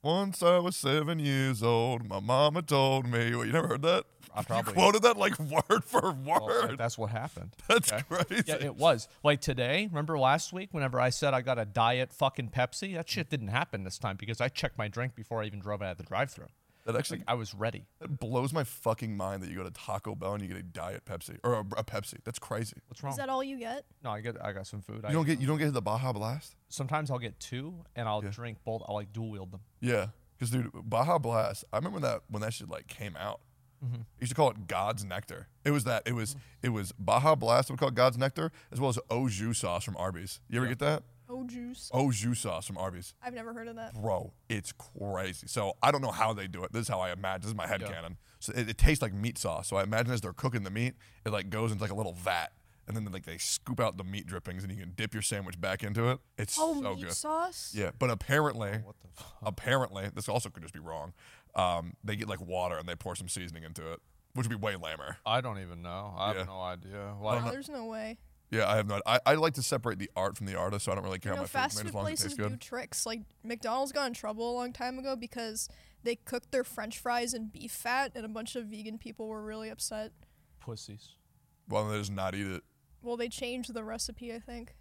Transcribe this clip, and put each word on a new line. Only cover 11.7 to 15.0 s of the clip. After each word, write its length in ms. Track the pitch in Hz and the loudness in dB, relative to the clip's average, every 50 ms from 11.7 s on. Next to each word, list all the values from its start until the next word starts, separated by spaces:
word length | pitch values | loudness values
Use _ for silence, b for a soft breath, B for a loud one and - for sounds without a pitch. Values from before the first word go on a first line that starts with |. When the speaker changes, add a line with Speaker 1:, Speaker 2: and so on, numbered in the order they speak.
| 98 120 113 117 123 127 127 - | 4 6 6 6 6 4 0 -2
Speaker 2:
fucking 380 | - - 143 135 - - 123 110 | 0 2 2 2 2 0 -6 -2
Pepsi? 440 | - 135 127 - - - - 196 190 | 2 2 2 2 0 -6 -6 -4 -4
That 140 | 165 165 - | -6 -4 -4
shit 200 | - 202 160 - | -2 -4 -2 -2
didn't 200 | - 135 113 98 | -2 -2 -2 0
happen 340 | 104 127 165 - - 101 95 | 0 0 0 0 -4 -6 -6
this 120 | 95 - | -6 -6
time 200 | - - 107 95 | -4 -2 -2 -2
because 240 | 95 104 104 113 - | -2 -4 -6 0 0
I 80 | 120 131 | 0 0
checked 280 | - - - 135 - | 0 0 -2 -2 -2
my 120 | - 107 104 | -2 -4 -4
drink 260 | 98 117 | -2 -4